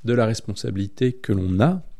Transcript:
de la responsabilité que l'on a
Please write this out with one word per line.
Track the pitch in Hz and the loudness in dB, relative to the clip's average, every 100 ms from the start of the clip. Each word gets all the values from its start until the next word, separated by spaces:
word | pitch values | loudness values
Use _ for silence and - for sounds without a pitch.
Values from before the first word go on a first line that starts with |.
de | 113 | 2
la | 120 110 | 2 2
responsabilité | 113 - 98 117 98 98 - 127 | 0 -6 -6 -6 -4 -6 0 -2
que | 123 - | 0 -2
l'on | 101 92 92 | 0 2 4
a | 139 185 - | 4 2 -6